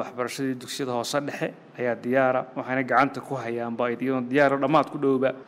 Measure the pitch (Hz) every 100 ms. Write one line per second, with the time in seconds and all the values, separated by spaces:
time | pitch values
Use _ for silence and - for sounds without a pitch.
0 | 113 - 120 - 135 127 120 - 135 120
1 | 113 147 143 - 160 - - - 123 113
2 | 120 131 131 127 131 - 110 131 127 123
3 | 135 135 - 135 117 117 117 117 120 117
4 | 127 131 120 135 139 139 139 156 131 151
5 | 139 131 131 131